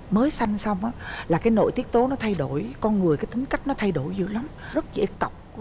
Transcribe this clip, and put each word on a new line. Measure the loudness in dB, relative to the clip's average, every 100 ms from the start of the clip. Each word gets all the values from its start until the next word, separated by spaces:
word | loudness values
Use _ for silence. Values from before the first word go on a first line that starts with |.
| 0
mới | 2 2
sanh | 2 0 0
xong | -2 -2 -2
á, | -6 -10 -6 0
là | 2
cái | 4
nội | 4 4
tiết | 2 2
tố | 4 4
nó | 2
thay | 0 0
đổi, | 0 -2 -4 -2
con | 2 4 4
người | 4
cái | 0
tính | -4 -2
cách | -2 -2
nó | 0
thay | 0
đổi | 0 -2 -2
dữ | -2
lắm. | -2 -6 -10 -6
Rất | -4 -4
dễ | -2 -2 -2
cọc, | -6 -6 -16 -4